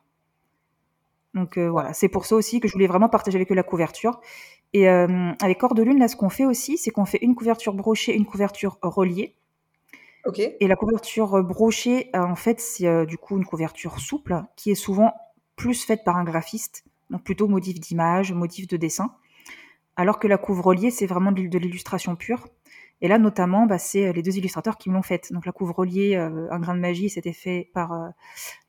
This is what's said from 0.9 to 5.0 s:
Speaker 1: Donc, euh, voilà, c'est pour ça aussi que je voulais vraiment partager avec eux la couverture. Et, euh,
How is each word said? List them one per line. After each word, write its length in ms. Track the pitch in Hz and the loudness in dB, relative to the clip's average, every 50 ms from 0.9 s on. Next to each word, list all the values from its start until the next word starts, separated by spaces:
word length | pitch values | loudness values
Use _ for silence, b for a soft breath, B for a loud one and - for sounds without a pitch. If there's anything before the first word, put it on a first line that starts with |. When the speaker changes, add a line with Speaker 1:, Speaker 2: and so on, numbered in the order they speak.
| _ _ _ _ _ _ _ _ - | _ _ _ _ _ _ _ _ -6
Speaker 1:
Donc, 240 | 185 180 165 - 180 | -6 -6 -4 -2 -2
euh, 120 | 175 170 | -2 0
voilà, 240 | 165 160 143 - 156 | 0 -2 -2 -4 -4
c'est 140 | - - 185 | 0 0 2
pour 160 | - 196 - | 2 0 0
ça 100 | - 220 | 2 2
aussi 240 | 220 208 - 233 240 | 2 2 2 -2 -2
que 60 | 240 208 | -2 0
je 60 | - | 2
voulais 140 | 190 196 180 | 2 2 4
vraiment 220 | 175 185 214 226 | 4 4 4 4
partager 280 | 233 202 - 202 190 185 | 4 2 0 0 0 0
avec 140 | 185 - | 0 2
eux 40 | 202 | 2
la 80 | 190 180 | 0 0
couverture. 580 | - - 170 165 156 - - - 226 247 - B B B B B B B B B _ - | 0 0 -2 -2 -2 -4 -2 -2 -2 -2 -4 B B B B B B B B B _ 4
Et, 160 | 202 190 185 | 6 6 8
euh, 420 | 185 180 | 8 6